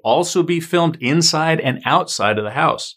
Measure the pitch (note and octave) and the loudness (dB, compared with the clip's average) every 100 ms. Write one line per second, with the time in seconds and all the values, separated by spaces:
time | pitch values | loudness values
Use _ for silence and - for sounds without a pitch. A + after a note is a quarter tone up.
0 | A2 C#3 E3+ F#3 F3 E3+ E3 F3 E3 E3 | 0 2 2 0 0 -2 0 0 0 0
1 | B2 E3 E3 D#3 D#3+ D#3+ C3 C3 B2 E3 | 0 2 2 2 0 0 -2 -2 0 0
2 | - - G#2+ G#2+ G#2+ B2+ D#3+ - - | 0 -2 0 0 -2 0 0 0 -6